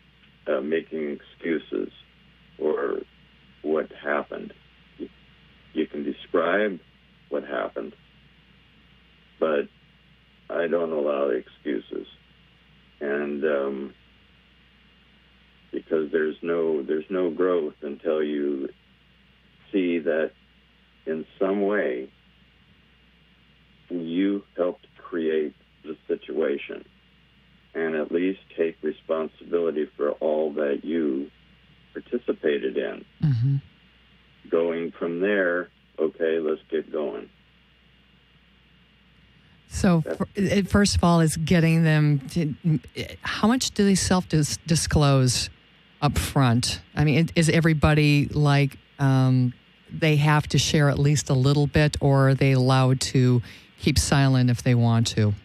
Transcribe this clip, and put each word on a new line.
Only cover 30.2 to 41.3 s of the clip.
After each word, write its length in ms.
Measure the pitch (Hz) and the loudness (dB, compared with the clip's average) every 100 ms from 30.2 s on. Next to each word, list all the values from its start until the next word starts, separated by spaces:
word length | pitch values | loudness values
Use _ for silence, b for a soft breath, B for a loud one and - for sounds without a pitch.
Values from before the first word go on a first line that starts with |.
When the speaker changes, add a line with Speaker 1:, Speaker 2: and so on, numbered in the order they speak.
| 78 76 78 | -2 0 -2
Speaker 1:
that 300 | 76 71 69 | -2 -4 -4
you 480 | - 82 76 67 73 _ _ _ _ _ _ | -4 -2 -2 -4 -8 _ _ _ _ _ _
participated 800 | - - 120 - - 78 71 65 | -18 -8 -6 -4 -2 -2 -2 -2
in. 300 | - - - - - | -4 -6 -10 -18 -4
Speaker 2:
Mm-hmm. 320 | 151 117 135 139 - _ _ _ _ _ _ _ - | -2 0 0 -2 -6 _ _ _ _ _ _ _ -4
Speaker 1:
Going 420 | 82 85 82 82 | -2 0 -4 -8
from 300 | - 85 85 | -8 -6 -2
there, 480 | 98 101 90 87 - _ _ - | -2 0 0 -2 -6 _ _ -4
okay, 420 | 78 - 80 82 | -4 -2 -2 -2
let's 220 | 78 78 - | -2 -6 -6
get 220 | 78 - | -8 -6
going. 380 | 78 73 - - _ _ _ _ _ _ _ _ _ _ _ _ _ _ _ _ _ _ _ b b b b _ | -6 -6 -8 -14 _ _ _ _ _ _ _ _ _ _ _ _ _ _ _ _ _ _ _ b b b b _
Speaker 2:
So, 340 | - 196 165 | 0 2 2
Speaker 1:
That's 120 | - - | 0 -6
Speaker 2:
fir-, 420 | - 202 180 196 | -6 -2 0 0
uh, 40 | |
first 340 | 185 202 202 - | 2 2 2 2
of 60 | |
all, 160 | 175 170 | 4 4
is 160 | 160 | 2